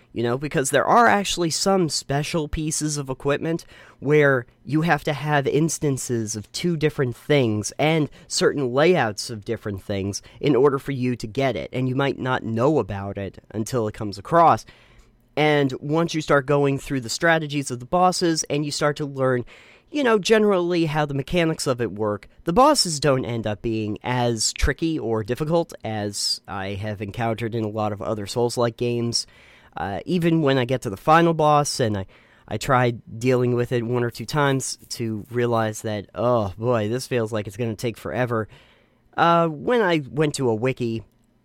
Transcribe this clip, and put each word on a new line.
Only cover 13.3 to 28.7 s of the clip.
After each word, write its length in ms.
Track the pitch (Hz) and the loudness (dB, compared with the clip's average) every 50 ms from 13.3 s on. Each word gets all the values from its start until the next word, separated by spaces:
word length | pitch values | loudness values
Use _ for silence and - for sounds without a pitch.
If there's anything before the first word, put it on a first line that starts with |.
| - - _ - | -10 -14 _ -10
until 340 | - 110 110 - - 123 110 | -8 -6 -6 -4 -2 -2 -2
it 80 | 107 - | -2 -4
comes 240 | - 113 104 92 101 | -6 -8 -8 -8 -10
across. 460 | - - 165 170 170 156 120 107 - - - _ _ _ - - - _ _ _ _ _ - | -4 2 4 6 6 6 6 4 0 -10 -20 _ _ _ -20 -20 -20 _ _ _ _ _ -2
And 360 | - 151 151 147 147 143 131 131 - | 0 2 4 4 4 2 0 -2 -4
once 340 | - 143 147 165 170 165 - | -4 -2 0 0 0 0 -2
you 60 | 156 | -4
start 260 | 151 - 156 143 131 | 0 2 2 2 2
going 320 | 135 147 143 143 139 139 131 | 2 2 2 2 2 0 -2
through 220 | - - 143 135 | -4 -4 -6 -4
the 60 | 117 110 | -4 -6
strategies 640 | - - - 170 165 160 156 143 143 147 139 - | -6 0 2 2 2 2 0 -4 -4 -6 -4 -6
of 100 | 127 120 | -8 -10
the 60 | 123 | -6
bosses 580 | - - 180 180 180 180 - 185 165 165 156 151 - | -2 0 2 2 2 2 2 0 0 0 0 -2 -2
and 140 | 139 147 151 | -2 -2 -2
you 60 | 147 | -4
start 260 | 139 - 156 147 147 | -2 -2 0 0 0
to 100 | - 139 | -2 -6
learn, 400 | 135 139 131 131 131 127 123 117 - - - - - - _ _ - | -6 -2 0 0 2 0 0 -2 -6 -14 -20 -20 -20 -20 _ _ -8
you 120 | - 302 | -4 0
know, 160 | 277 240 220 214 | 2 2 2 2
generally 680 | 170 - 220 220 214 208 202 180 175 170 180 170 165 | 4 4 4 4 4 4 4 2 2 0 0 0 0
how 200 | 151 147 156 147 | 0 0 0 -2
the 80 | 139 139 | -2 -2
mechanics 520 | 139 135 - - 180 170 160 160 - - | -6 -4 -2 0 0 2 0 0 -2 -2
of 140 | 147 127 117 | -2 -2 0
it 120 | 120 98 | -2 -4
work, 360 | 90 104 107 104 104 101 - - _ _ - | -2 -2 -2 -2 -2 -4 -8 -14 _ _ -4
the 80 | - | 0
bosses 480 | 170 226 262 302 294 - - 180 160 143 | 4 6 6 6 6 4 0 -2 -2 0
don't 240 | 143 147 131 131 107 | 2 2 2 2 0
end 220 | - 120 117 104 | -2 -4 -4 -4
up 160 | 107 107 - | -4 -4 -4
being 340 | - 117 113 110 107 104 104 - | -2 -2 -2 -2 -2 -4 -4 -6
as 500 | - 110 127 127 123 120 120 110 - - | -4 -4 -2 0 0 0 0 0 -2 -4
tricky 460 | - - - - 135 - 165 165 160 143 | -2 -2 0 -2 0 0 -2 -2 -2 -2
or 260 | 110 113 113 110 107 | -2 -2 -2 -2 -2
difficult 480 | 98 123 - 156 151 170 170 165 - - - | -2 -4 -4 -2 0 0 0 0 -2 -8 -10
as 600 | - 110 110 107 104 104 101 - - - - - _ | -8 -6 -4 -4 -4 -4 -4 -4 -4 -4 -4 -6 _
I 280 | - 90 98 95 98 104 | -10 -8 -8 -6 -6 -6
have 260 | 98 107 107 104 95 | -6 -6 -6 -6 -6
encountered 540 | 110 101 - 120 117 113 113 104 120 110 107 | -8 -8 -6 -4 -2 -2 -2 -2 -4 -4 -2
in 100 | 117 110 | -2 -4
a 40 | 107 | -2
lot 240 | 104 110 107 107 | -2 -2 -2 -2
of 100 | 104 101 | -2 -4
other 240 | - 76 110 104 101 | -4 -4 -4 -4 -6
Souls-like 500 | 95 - 123 120 120 - 127 120 120 | -6 -2 0 0 0 0 0 0 0